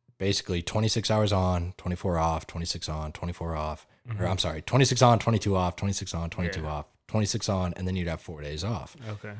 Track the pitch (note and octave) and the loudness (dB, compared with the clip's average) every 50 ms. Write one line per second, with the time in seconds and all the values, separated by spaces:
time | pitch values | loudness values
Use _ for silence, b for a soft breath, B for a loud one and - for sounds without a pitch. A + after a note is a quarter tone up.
0 | _ _ _ - F#2+ G2+ G2 - - - F#2 F2 E2+ - - G#2+ A2 A2 - A2+ | _ _ _ -2 0 2 2 2 0 -2 -2 -2 -2 -2 0 0 2 2 0 0
1 | G2+ - A2 A2 G#2+ G2 G2+ F#2 F#2 F#2 F2+ F2 F2 F2+ - - - F2+ F2+ - | 0 2 2 4 4 4 2 2 2 2 2 0 -2 -4 -8 -8 -6 -6 -4 -2
2 | - G2 F2 E2 D#2+ E2 D#2+ D#2 - - - E2+ E2+ - - E2+ - - D#2 D#2 | -2 -2 0 2 2 0 0 -2 -6 -8 -8 -8 -6 -6 -6 -6 -6 -6 -6 -6
3 | D2+ D2+ - - - F2 E2+ - E2+ E2 D#2+ D#2 D#2 D#2 D2+ - - b b b | -6 -8 -8 -8 -8 -8 -6 -6 -6 -6 -4 -4 -4 -6 -6 -8 -12 b b b
4 | b - A2 G2 F#2 F2 F#2 F#2 - E2 D#2+ D#2 - - - C3 C3+ - B2+ B2 | b -8 -4 -2 0 0 0 0 0 -2 -2 -4 -4 2 4 6 6 6 6 8
5 | C3 A#2+ A#2 G#2+ - A#2+ A2+ G#2 - G#2 G2 F#2 F2+ F2 - - - G2+ G2 - | 8 8 8 6 6 4 2 2 4 2 2 4 2 0 0 -2 -2 -2 -2 -2
6 | G2 - - E2+ E2+ E2 - - F2 E2+ D#2+ E2+ D#2 D#2 D2+ D2+ D2 - _ _ | -4 -6 -4 -4 -4 -4 -4 -2 -2 -2 -2 -4 -4 -4 -6 -6 -8 -10 _ _
7 | _ - - A2 G#2+ G2+ - G#2+ - - G2+ F#2 F#2 F2 E2+ - F#2 F#2 F#2 F#2 | _ -2 0 0 2 2 0 -2 0 0 0 2 0 0 -2 -2 -2 -2 0 0
8 | F2 E2+ D#2+ D#2+ - - E2 D2 D2 D2 D2+ D2+ F2 G#2+ A#2 - - - - - | -2 -2 -4 -6 -8 -12 -10 -8 -8 -6 -6 -4 -4 -4 -4 -4 -6 -12 -16 -14
9 | A#2+ A2 G#2 G2+ - G#2+ G#2 A2 | -12 -12 -12 -12 -12 -14 -14 -14